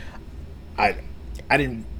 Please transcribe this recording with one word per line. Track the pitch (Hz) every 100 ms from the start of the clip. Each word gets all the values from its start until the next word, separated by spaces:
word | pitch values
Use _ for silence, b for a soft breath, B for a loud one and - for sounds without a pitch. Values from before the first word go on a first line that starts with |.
| B B - - - - - -
I, | 104 90 - - - - -
I | 139
didn't, | 135 117 98 -